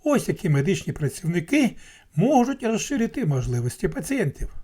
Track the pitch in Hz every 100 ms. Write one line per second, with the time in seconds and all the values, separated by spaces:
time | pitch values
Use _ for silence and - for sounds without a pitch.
0 | 302 262 - 170 175 143 143 180 - -
1 | 143 - 160 175 165 285 240 - - -
2 | _ - 220 285 240 262 233 226 - 277
3 | 226 285 190 135 120 123 120 - 190 208
4 | 165 269 160 - - -